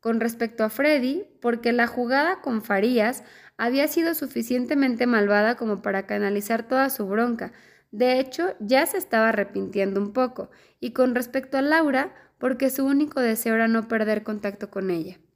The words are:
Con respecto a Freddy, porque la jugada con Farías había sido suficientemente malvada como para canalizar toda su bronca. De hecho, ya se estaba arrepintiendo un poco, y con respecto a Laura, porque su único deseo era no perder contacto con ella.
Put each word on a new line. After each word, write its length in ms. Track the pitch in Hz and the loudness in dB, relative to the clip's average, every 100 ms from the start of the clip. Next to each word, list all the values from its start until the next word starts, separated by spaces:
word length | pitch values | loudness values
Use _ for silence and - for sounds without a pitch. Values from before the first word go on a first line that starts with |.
Con 200 | 226 226 | 0 0
respecto 420 | 226 233 233 226 | -2 -2 -6 -2
a 80 | 220 | -4
Freddy, 540 | - 285 302 254 302 415 _ | 0 2 2 0 -4 -6 _
porque 320 | 240 233 233 | -2 0 0
la 160 | 240 233 | 2 0
jugada 520 | 247 240 269 311 370 | 0 0 2 2 0
con 220 | - 226 | -2 -4
Farías 640 | 208 202 220 247 214 262 - - - _ | 0 0 2 2 2 -2 -10 -20 -20 _
había 320 | 226 262 285 | -2 2 2
sido 260 | 294 330 | 2 0
suficientemente 960 | 320 277 - 226 247 247 294 269 233 247 | -2 -4 -6 -2 -2 0 2 2 2 2
malvada 480 | 233 202 208 214 240 | 4 4 4 2 0
como 260 | 226 202 | -2 -4
para 240 | 208 196 196 | -2 -4 -2
canalizar 640 | 208 202 202 202 226 226 | -2 0 -2 -2 -4 0
toda 200 | 262 269 | 0 0
su 160 | 262 202 | -2 -2
bronca. 440 | 202 240 233 226 - - _ _ | 0 0 -2 -6 -12 -20 _ _
De 300 | 208 247 254 | 0 2 2
hecho, 340 | 262 - 349 - | 0 -2 -4 -4
ya 260 | 208 262 311 | 2 2 2
se 100 | 392 | -2
estaba 340 | - 226 220 | -2 2 2
arrepintiendo 720 | 220 196 196 190 202 196 196 | 2 -2 -4 -4 -2 0 0
un 120 | 202 | -2
poco, 380 | 226 254 247 196 - _ _ | 0 -2 -2 -14 -16 _ _
y 140 | 247 | -10
con 240 | 226 254 247 | 2 2 2
respecto 420 | 247 269 262 269 | -2 -6 -4 -2
a 40 | |
Laura, 520 | 277 311 311 262 294 - - _ | 2 4 4 2 -2 -8 -20 _
porque 320 | 247 247 269 | -4 0 0
su 160 | 262 269 | 0 2
único 340 | 277 294 285 | 2 2 0
deseo 360 | 240 226 233 226 | 0 0 0 2
era 100 | 226 | 2
no 220 | 226 226 | 2 0
perder 340 | 226 214 214 | -2 0 0
contacto 480 | 214 214 208 202 202 | -2 -6 -6 -8 -10
con 220 | 196 190 | -6 -2
ella. 260 | 170 160 180 _ | -2 -4 -12 _